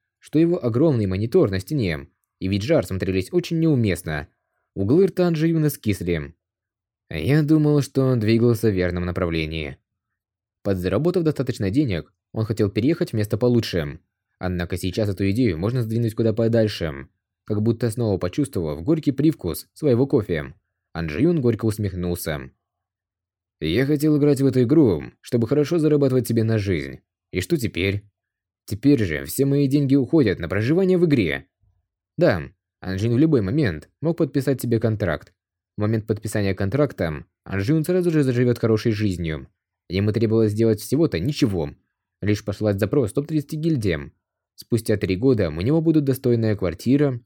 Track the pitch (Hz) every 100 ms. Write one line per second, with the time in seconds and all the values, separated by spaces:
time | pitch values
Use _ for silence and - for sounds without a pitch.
0 | _ _ - 147 170 175 123 117 165 127
1 | 101 92 113 185 135 92 - 151 101 76
2 | 69 _ _ - 95 101 107 160 - 95
3 | 90 92 90 180 175 165 160 139 110 85
4 | - 76 73 _ _ _ _ - 98 147
5 | 190 - 180 165 160 165 151 - 110 98
6 | 87 82 71 - _ _ _ _ _ _
7 | - 80 82 147 147 156 151 147 135 -
8 | 131 123 107 113 120 113 113 95 90 87
9 | 87 87 90 82 80 80 73 71 _ _
10 | _ _ _ _ _ _ - 98 90 95
11 | 156 180 160 - 127 117 101 113 147 87
12 | - _ _ - 110 110 107 104 120 170
13 | 175 113 104 104 123 120 107 90 76 65
14 | _ _ _ - 90 90 87 90 95 90
15 | 104 95 98 101 123 78 98 127 110 113
16 | 117 107 113 107 113 113 110 - 82 69
17 | 65 _ _ _ - 104 107 117 120 113
18 | 117 95 90 - 143 - 80 73 87 165
19 | 147 131 151 - 87 78 - - 151 117
20 | 139 143 101 82 69 - _ _ _ 80
21 | 82 76 151 170 120 110 113 104 101 92
22 | 87 87 - 73 65 _ _ _ _ _
23 | _ _ _ _ _ - 80 90 135 151
24 | 151 151 147 135 135 123 120 156 135 82
25 | 64 - - 123 113 147 147 170 151 147
26 | 139 127 120 117 110 113 98 87 67 65
27 | _ _ _ 90 - 170 110 - 95 101
28 | - _ _ _ _ _ - 107 139 143
29 | 101 73 69 - 139 139 143 143 139 139
30 | 123 165 117 - 82 92 110 165 190 185
31 | 170 139 87 69 - _ _ _ _ _
32 | _ - 165 98 69 _ _ _ 90 95
33 | 113 120 160 143 95 135 131 78 - -
34 | 151 165 156 143 131 127 123 117 117 107
35 | 92 76 - _ _ _ _ - 107 113
36 | 107 104 110 107 101 95 98 131 147 -
37 | 87 73 - _ - 98 98 160 156 180
38 | 175 156 135 120 123 120 117 110 120 104
39 | 107 87 82 78 65 _ _ _ - 90
40 | 104 107 110 113 110 104 113 107 - 135
41 | 165 82 101 147 117 95 73 - _ _
42 | _ - 104 104 - 104 107 98 104 143
43 | 113 - 147 156 143 156 160 156 104 78
44 | 69 _ _ _ _ - - 117 - 107
45 | 92 92 127 120 87 76 101 160 160 156
46 | 139 127 123 120 113 104 92 80 - 139
47 | 147 123